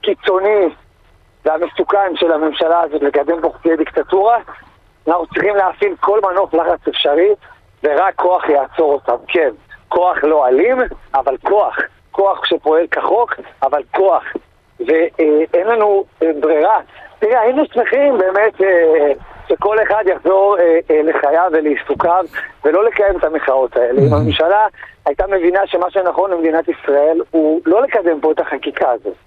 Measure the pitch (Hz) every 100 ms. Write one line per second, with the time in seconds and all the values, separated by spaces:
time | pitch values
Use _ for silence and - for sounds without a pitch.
0 | - 196 - 190 196 214 175 - _ _
1 | _ _ _ _ - 156 165 - 170 208
2 | 196 156 175 160 156 - 165 170 165 147
3 | 143 214 - 165 160 - 165 165 156 -
4 | 147 185 202 233 - - - _ _ _
5 | - 170 165 - 190 202 185 - 202 180
6 | 175 202 196 180 196 180 170 170 - 131
7 | 147 147 190 202 - - _ _ 151 147
8 | 190 - 180 180 - 143 135 - 156 143
9 | - 120 - 175 151 107 _ - _ -
10 | 180 175 156 156 127 127 202 254 233 -
11 | - 139 135 131 - 208 160 - - _
12 | _ - 196 - - 170 - 156 170 -
13 | - 196 240 - - - 139 - - -
14 | 190 156 - - _ _ _ _ 120 160
15 | 170 - 156 151 160 170 196 233 208 196
16 | 196 _ 165 151 156 156 165 214 - -
17 | - - 214 247 220 262 311 - 220 254
18 | 285 240 185 190 220 - 190 180 160 160
19 | 147 135 - - - 165 202 220 214 208
20 | 190 165 160 190 196 202 170 165 170 156
21 | 151 113 143 156 180 160 151 135 - 143
22 | 170 175 170 - - - 147 160 220 208
23 | 202 180 156 156 - 135 127 - 120 131
24 | 135 147 117 - 160 202 214 - - -
25 | - 143 190 196 175 185 196 185 175 196
26 | 180 - 196 180 165 160 165 160 - 143
27 | 147 160 - 165 156 160 165 190 269 226
28 | 175 156 156 156 - 143 - - 156 117
29 | 104 -